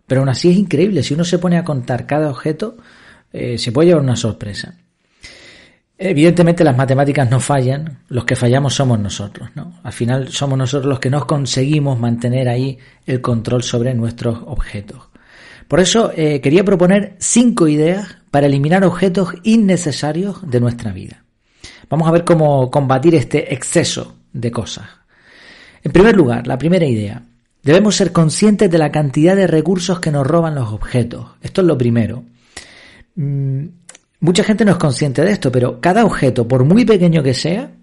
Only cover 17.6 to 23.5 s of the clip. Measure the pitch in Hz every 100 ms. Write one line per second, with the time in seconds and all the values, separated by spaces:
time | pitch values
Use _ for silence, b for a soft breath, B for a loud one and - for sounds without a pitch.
17.6 | 156 151 156 196 202 - _ 143 143 139
18.6 | 147 185 180 175 190 185 175 - 220 226
19.6 | 196 175 156 127 147 156 202 - 180 123
20.6 | 120 120 110 95 98 - _ _ B B
21.6 | B B B 147 160 170 170 165 151 139
22.6 | 127 147 131 131 160 160 120 147 -